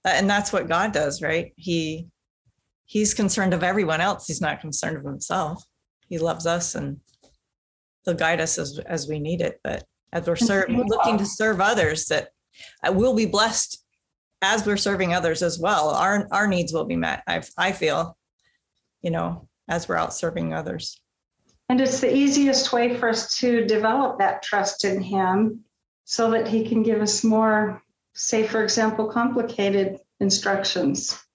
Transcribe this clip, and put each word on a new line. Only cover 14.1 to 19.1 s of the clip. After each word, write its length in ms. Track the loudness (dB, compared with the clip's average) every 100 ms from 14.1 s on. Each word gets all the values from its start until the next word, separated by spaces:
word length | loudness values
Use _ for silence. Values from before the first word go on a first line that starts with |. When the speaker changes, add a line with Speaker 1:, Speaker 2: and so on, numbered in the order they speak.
| _ _ _
Speaker 1:
as 240 | 0 2 2
we're 100 | 0
serving 380 | 0 0 0
others 280 | 2 0 0
as 160 | -2 0
well. 320 | 0 2 2
Our, 380 | 2 2 2 0
our 160 | 0 2
needs 260 | 2 0
will 120 | -2
be 120 | -2 -2
met, 260 | -2 -4 -4
I, 160 | -4 -6 -4
I 160 | -2
feel, 440 | 0 -2 0 -4 -10 _ _ _ _ _ _ _ _
you 100 | -4